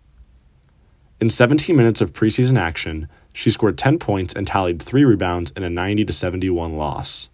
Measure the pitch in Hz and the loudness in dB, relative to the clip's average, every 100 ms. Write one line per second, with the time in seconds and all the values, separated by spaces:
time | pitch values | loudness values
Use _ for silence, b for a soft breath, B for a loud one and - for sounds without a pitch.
0 | _ _ - _ _ _ _ _ _ _ | _ _ -20 _ _ _ _ _ _ _
1 | _ - 113 - 120 151 - 156 113 110 | _ -2 0 4 4 4 2 4 4 4
2 | 95 - 110 117 127 127 85 82 85 80 | -2 0 0 2 2 2 0 -4 -8 -8
3 | 78 b b - - - 107 90 135 160 | -10 b b -4 -2 2 0 0 0 0
4 | - 98 90 - 101 98 90 87 - 131 | 0 -4 -2 -6 -2 -2 -2 -4 -2 2
5 | 143 98 92 87 85 - 90 87 92 104 | 4 4 2 -2 -4 -6 -6 -4 -2 0
6 | 95 85 92 92 92 87 82 78 73 76 | 0 -2 -4 -2 -2 -2 -4 -4 -6 -6
7 | - - - | -8 -10 -12